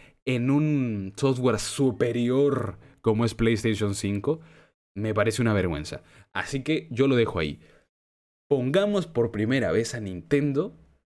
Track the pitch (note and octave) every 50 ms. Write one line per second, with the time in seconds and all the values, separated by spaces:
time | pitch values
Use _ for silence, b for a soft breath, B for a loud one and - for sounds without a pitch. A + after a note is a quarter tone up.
0 | B B B B - B2+ B2+ A#2+ A#2+ C3 C#3 D3+ D#3 D#3 D3+ C#3 C3 A#2+ A2 G2+
1 | F#2+ F#2+ G2 - C#3+ C3+ C3 B2 B2+ B2+ A2 G#2 - - - - C#3 C3 G#2 -
2 | B2+ A#2+ A#2 A#2+ A#2+ A#2+ B2+ C3+ C#3+ C#3+ C3 A#2 A2 - G2+ - B B B B
3 | - A2+ A2 A2 A#2 A2+ - - A#2 A2+ A#2 G#2 - A2+ G#2+ G2+ G#2+ G2+ G2 -
4 | - G2 G2+ G2+ G#2 C#3+ D#3 D#3+ B B B B B B B B _ _ - G2
5 | G#2+ A2 G#2 G#2 G#2 A2+ G#2+ - A#2+ A#2 G#2+ G2 F2+ F2 D#2+ C#2+ D2+ - - -
6 | b b b b b b - F#2+ - - C#3+ C3+ C3 D3 D#3 - - - B2+ A2
7 | C3+ C#3 C3 A#2+ A2+ G#2 - F2+ D#2+ D2 C#2+ - b b b b b b _ _
8 | _ _ _ _ _ _ _ _ _ - C#3+ C3 B2 C3 C#3 G3 G3 G#3 G#3 G3
9 | D#3+ - - A#2+ A#2 G#2+ - G#2 G#2+ A2 C3 C3+ A#2 E2+ D#2+ G#2 A#2 - - A#2+
10 | G#2+ G2 F#2 F2+ - - D3 C#3+ D3 D3 C3+ C#3 F3+ A#3 - - - _ _ _
11 | _ _